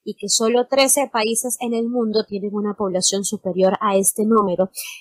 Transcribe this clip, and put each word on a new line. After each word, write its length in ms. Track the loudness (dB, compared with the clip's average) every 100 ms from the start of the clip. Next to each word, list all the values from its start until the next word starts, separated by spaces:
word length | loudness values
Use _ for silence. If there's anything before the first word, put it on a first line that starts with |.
y 100 | -14
que 140 | -10 -4
solo 380 | 0 2 2 2
trece 420 | 2 2 2 0
países 460 | 0 -2 -2 -4 -6
en 120 | -4
el 160 | -2 -2
mundo 360 | 0 0 0 -2
tienen 260 | -4 -4
una 200 | -4 -4
población 500 | -2 -2 0 0 -2
superior 540 | -4 -6 -6 2 2 2
a 160 | 2 2
este 300 | 2 0 2
número, 440 | 4 2 0 -2 -2 -14 -14